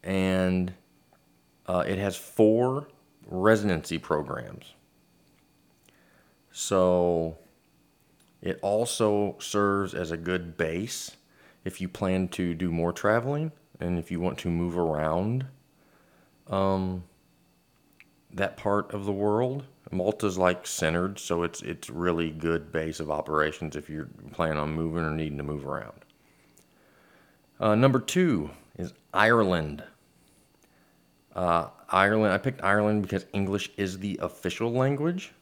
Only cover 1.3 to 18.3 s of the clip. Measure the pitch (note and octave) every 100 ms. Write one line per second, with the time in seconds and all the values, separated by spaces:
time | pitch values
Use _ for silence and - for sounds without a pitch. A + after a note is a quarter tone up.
1.3 | _ _ _ - F#2 - F#2+ G2 F#2 -
2.3 | - A2 A2+ B2+ C3+ C#3+ - _ _ -
3.3 | F#2 G2+ A2 G#2 E2 - E2 - D2+ D2
4.3 | - A1+ - - - _ _ _ _ _
5.3 | _ _ _ _ _ _ _ _ _ _
6.3 | _ _ - - F#2+ F#2 F2+ F2 E2+ E2
7.3 | D#2+ - _ _ _ _ _ _ _ _
8.3 | _ F#2+ F#2 G2 G#2+ A#2 - G#2+ G#2 G2+
9.3 | - - G#2 G2+ G2 F#2+ - E2+ E2 E2
10.3 | F2+ E2+ D#2+ D#2+ E2+ A2+ - - - _
11.3 | _ - _ F#2+ - - - F#2+ F#2 F2+
12.3 | - F2+ E2 F2+ E2 E2+ E2+ G#2 A2+ B2
13.3 | D3 D#3+ - _ - F2 F2 E2 F2 F2+
14.3 | - F2+ E2+ F2 E2+ E2+ D2+ D#2+ E2 G2+
15.3 | B2+ C3 - _ _ _ _ _ _ _
16.3 | _ - G2 G2 F#2+ F#2 F#2 F2 _ _
17.3 | _ _ _ _ _ _ _ - _ _